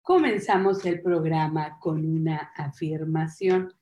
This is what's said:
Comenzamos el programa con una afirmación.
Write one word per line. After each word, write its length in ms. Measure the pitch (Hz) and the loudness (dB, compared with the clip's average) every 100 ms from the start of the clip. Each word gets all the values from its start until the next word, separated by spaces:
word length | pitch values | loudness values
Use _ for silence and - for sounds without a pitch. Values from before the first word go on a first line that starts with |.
Comenzamos 800 | - 359 285 208 - 190 190 190 | 4 4 4 0 2 2 4 2
el 160 | 180 170 | -2 -2
programa 760 | 180 175 160 160 156 156 151 - | 0 0 2 0 0 -2 -6 -6
con 260 | 170 156 | -4 -2
una 460 | 156 160 160 156 - | 0 0 0 -2 -6
afirmación. 1160 | - 147 - 156 156 160 160 160 - 190 185 185 _ | -10 -10 -6 -6 -4 -2 -2 -4 -2 0 0 -2 _